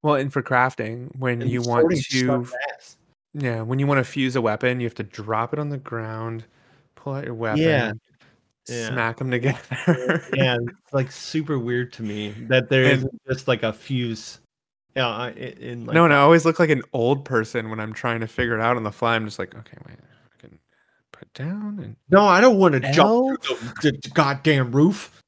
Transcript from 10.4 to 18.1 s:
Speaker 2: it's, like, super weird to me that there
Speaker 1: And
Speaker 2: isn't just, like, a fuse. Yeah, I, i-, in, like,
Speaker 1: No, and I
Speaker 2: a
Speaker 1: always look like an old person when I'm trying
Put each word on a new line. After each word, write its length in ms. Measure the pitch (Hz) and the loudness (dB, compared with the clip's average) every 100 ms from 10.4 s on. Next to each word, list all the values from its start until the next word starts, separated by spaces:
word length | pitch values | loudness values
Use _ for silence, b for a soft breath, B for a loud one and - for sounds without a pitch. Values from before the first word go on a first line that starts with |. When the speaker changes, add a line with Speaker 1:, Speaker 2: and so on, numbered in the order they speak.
| 131 120 | 0 0
Speaker 2:
it's, 320 | 117 - _ | -4 -12 _
like, 180 | 139 127 | -4 -4
super 480 | - - 160 147 143 | -10 -8 -6 -4 -4
weird 320 | 120 123 123 | -2 -4 -6
to 80 | - | -8
me 300 | 110 104 104 104 117 | -8 -8 -8 -10 0
that 200 | 131 113 | 0 2
there 160 | 135 | 2
Speaker 1:
And 80 | 131 135 | 4 2
Speaker 2:
isn't 240 | 135 - - | 0 -8 -6
just, 220 | 131 - | -4 -2
like, 140 | 120 | -2
a 100 | 113 | -2
fuse. 680 | 107 - 131 120 110 - - _ _ _ _ _ | -6 -6 -4 -4 -6 -12 -20 _ _ _ _ _
Yeah, 140 | 135 123 | -4 -4
I, 200 | 110 120 | -4 -8
i-, 20 | - 127 - | -10 -14 -14
in, 280 | 120 120 117 | -14 -12 0
like, 80 | |
Speaker 1:
No, 100 | 151 | 4
and 80 | 170 | 6
I 60 | 143 | 6
Speaker 2:
a 20 | |
Speaker 1:
always 240 | 143 170 | 8 6
look 140 | 156 160 | 4 2
like 100 | 165 | 2
an 140 | 135 - | 0 -2
old 320 | 127 120 139 | 0 0 0
person 460 | 139 123 110 120 110 | 0 -2 -2 -6 -6
when 100 | 110 | -8
I'm 140 | 110 | -8
trying 260 | 110 120 | -6 -4